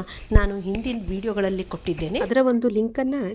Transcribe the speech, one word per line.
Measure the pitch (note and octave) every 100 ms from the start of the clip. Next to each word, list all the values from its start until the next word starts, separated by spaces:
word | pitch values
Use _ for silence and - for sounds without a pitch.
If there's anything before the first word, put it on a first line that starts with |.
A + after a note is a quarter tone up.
| F3+ - -
ನಾನು | G#3+ G3+ G3
ಹಿಂದಿನ | F#3 G3+ B3+ A#3 F#3
ವಿಡಿಯೋಗಳಲ್ಲಿ | F#3+ A3 G3+ F#3+ F#3+
ಕೊಟ್ಟಿದ್ದೇನೆ. | F#3 F3 - D#3+ D#3+ A#3
ಅದರ | F#3+ A#3
ಒಂದು | B3+ A#3+ A#3+
ಲಿಂಕನ್ನ | G#3 A3+ A3+ C4 C#4+ F#3+